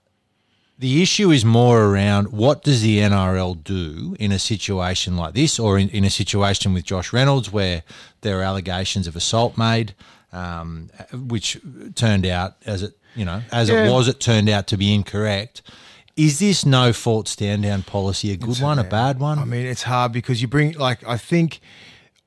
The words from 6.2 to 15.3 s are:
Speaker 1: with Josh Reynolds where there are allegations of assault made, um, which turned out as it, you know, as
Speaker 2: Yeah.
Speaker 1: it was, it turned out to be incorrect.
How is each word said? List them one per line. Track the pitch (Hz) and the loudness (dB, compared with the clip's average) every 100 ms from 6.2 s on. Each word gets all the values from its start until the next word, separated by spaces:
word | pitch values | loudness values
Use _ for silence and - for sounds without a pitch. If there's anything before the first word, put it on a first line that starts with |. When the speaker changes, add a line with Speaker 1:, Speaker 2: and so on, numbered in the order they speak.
| 98 101 101 98 101 | -2 0 0 0 0
Speaker 1:
with | 90 | -2
Josh | - 92 87 | -2 -6 -2
Reynolds | 120 139 139 110 | 0 2 2 0
where | 104 95 85 - - - _ | -2 -2 -2 -8 -20 -20 _
there | 110 95 | -4 -2
are | |
allegations | 95 95 90 90 95 101 85 | -2 -4 -4 -4 -4 -4 -6
of | 80 | -6
assault | - 113 120 - | -2 0 0 0
made, | 113 113 110 - - - _ | 0 0 -2 -8 -20 -20 _
um, | 90 90 85 85 82 82 - - | -12 -8 -8 -8 -12 -14 -20 -16
which | 127 127 113 - - 170 131 240 - | -12 -6 -4 -4 -8 -12 -18 -14 -2
turned | 113 101 92 | 2 2 0
out | 90 92 - - | -2 -4 -8 -8
as | 98 | -8
it, | 101 - _ 117 | -8 -14 _ -8
you | 90 | -6
know, | 92 120 | -6 -4
as | 120 117 | -2 2
Speaker 2:
Yeah. | 226 214 | 2 4
Speaker 1:
it | |
was, | 127 123 | 4 2
it | 123 | 0
turned | - 110 104 | 2 4 4
out | 104 - | 2 0
to | 101 | 0
be | 101 | 2
incorrect. | 104 95 101 107 | 2 0 -2 -2